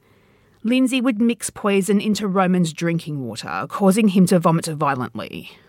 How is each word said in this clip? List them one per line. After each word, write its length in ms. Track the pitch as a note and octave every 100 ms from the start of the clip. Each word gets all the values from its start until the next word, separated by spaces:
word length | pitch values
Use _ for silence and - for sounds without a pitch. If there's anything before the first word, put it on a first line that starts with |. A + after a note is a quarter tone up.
| _ _ _ _ _ _
Lindsay 380 | G#3+ B3+ C4 C4
would 220 | B3 G#3
mix 300 | A#3 A#3 -
poison 500 | - G#3+ G3 F#3+ G3+
into 260 | G#3+ G#3 G#3
Roman's 460 | F#3 F#3 F#3 E3
drinking 500 | D3+ E3+ E3 E3 D3
water, 420 | B2 G#2+ - E2+ C3
causing 400 | - G3 F#3+ A3
him 160 | F#3 F3
to 140 | F3+
vomit 260 | E3+ E3 E3
violently. 840 | D3 D3 C3 B2 - E2+ - - -